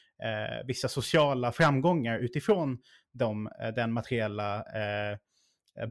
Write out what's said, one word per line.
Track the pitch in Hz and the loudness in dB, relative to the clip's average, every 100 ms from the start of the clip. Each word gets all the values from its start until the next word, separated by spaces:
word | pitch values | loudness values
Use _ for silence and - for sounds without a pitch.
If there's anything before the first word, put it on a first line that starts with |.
| _ _ | _ _
eh, | 113 107 110 113 123 | -6 -4 -4 -6 -6
vissa | 127 127 | -4 -2
sociala | - - 160 143 131 120 | -4 2 4 4 2 -2
framgångar | - 156 135 165 170 117 113 | 4 4 6 4 2 2 -2
utifrån | 120 151 - 196 143 123 - - _ | -2 -2 2 2 2 -4 -10 -20 _
de, | 120 117 107 107 - | -2 -2 0 -6 -6
eh, | 113 | -4
den | 113 113 | -2 0
materiella, | 113 - 120 107 104 104 104 | -2 -2 0 0 -2 -2 -4
eh, | - 110 104 104 104 | -4 -4 -2 -2 -2
eh, | 104 - _ _ _ _ - 110 | -6 -12 _ _ _ _ -10 -6